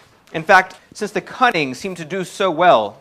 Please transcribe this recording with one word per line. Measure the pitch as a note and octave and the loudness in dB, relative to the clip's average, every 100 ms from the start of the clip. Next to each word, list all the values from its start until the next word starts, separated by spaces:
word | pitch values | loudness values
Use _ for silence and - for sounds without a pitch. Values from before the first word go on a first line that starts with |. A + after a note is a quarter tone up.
| _ _ _ | _ _ _
In | E3 | -8
fact, | D#3 F#3+ F#3 - _ | 2 2 2 -12 _
since | - G#3 | -12 -6
the | F#3 | -6
cunning | - - B3 F3 C3+ | -8 -2 0 0 -4
seem | B2 G3 | -6 -10
to | F3+ | -10
do | D3 F#3+ | -8 -8
so | F3 - G3 | -8 -4 -2
well, | D#3 F3+ B2+ G#2 - | 2 4 4 2 -10